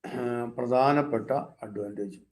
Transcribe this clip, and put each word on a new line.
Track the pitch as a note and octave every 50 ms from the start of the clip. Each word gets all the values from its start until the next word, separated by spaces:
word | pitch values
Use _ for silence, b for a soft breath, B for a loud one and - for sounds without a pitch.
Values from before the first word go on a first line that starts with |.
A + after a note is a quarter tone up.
| -
ഏഹ്, | - - B2+ A#2+ A#2+ A#2+ A#2+ A#2+ A#2 A#2
പ്രധാനപ്പെട്ട | - B2 A#2+ B2+ B2+ C3 C#3+ C#3+ D3 C#3+ D3 A#2+ A2 G#2+ A2 C3 C#3+ - - - _ -
അഡ്വാൻറ്റേജ്. | G#2+ G2+ G#2 G#2 G#2 G#2 G#2 G2+ G2 F#2 F#2+ _ _